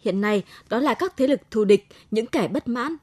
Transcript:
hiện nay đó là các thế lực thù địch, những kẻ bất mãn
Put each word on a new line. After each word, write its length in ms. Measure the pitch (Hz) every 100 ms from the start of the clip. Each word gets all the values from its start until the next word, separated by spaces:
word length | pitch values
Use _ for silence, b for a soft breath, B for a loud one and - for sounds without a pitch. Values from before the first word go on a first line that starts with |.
hiện 200 | 220 190
nay 220 | 208 208 B B -
đó 100 | 226
là 160 | 285
các 220 | 226 370 -
thế 100 | 269
lực 140 | 262 -
thù 140 | 220
địch, 240 | 202 202 - B B
những 160 | 214 233
kẻ 220 | 302 180
bất 200 | 262 247
mãn 280 | 240 269 320